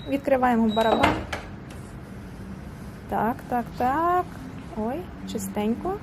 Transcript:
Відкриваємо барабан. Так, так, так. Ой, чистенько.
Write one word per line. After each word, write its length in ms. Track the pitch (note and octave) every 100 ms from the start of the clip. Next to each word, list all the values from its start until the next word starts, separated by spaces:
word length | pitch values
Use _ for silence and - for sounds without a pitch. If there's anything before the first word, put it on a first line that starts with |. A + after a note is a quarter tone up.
| -
Відкриваємо 580 | C#4 - C4 B3 A#3 A3
барабан. 460 | G#3+ A3 A#3 - - - - - - - - - - - - - - - - - - - - -
Так, 260 | G3 G#3+ B3+ -
так, 160 | B3 A3+ -
так. 480 | B3 D4 F4 F4+ F4 - - - - A3
Ой, 220 | A3 D4+ F#4 - -
чистенько. 680 | A3 G3 G3+ G#3+ B3 F4+ G4+